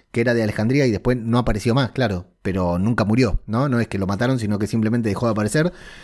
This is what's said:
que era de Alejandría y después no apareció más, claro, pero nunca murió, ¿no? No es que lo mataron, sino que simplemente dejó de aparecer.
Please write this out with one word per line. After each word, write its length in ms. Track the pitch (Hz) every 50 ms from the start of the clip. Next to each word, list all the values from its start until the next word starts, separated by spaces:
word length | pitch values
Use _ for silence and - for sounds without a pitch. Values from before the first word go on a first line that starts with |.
| _ _
que 80 | - 117
era 140 | 117 123 117
de 100 | 117 110
Alejandría 420 | 104 - - 107 117 131 147 139
y 60 | 123
después 260 | 104 92 - 120 123 123
no 200 | 113 113 117 123
apareció 360 | 110 113 110 104 - 123 113
más, 180 | 139 131 107
claro, 360 | - - 127 110 98 87 - - _ _
pero 360 | - 104 90 95 92 87 87 87
nunca 280 | 95 113 123 107 107
murió, 380 | 98 110 123 131 101 85 - - -
¿no? 220 | 104 120 139 147
No 100 | 123 120
es 80 | 110 -
que 100 | - 98
lo 100 | 95 92
mataron, 320 | 101 95 120 127 135 120
sino 200 | 110 104 104 101
que 80 | 107 98
simplemente 400 | - 113 107 110 117 120 113 107
dejó 200 | 98 - - 117
de 40 |
aparecer. 400 | 107 107 104 104 - 151 160 175 - - - - - -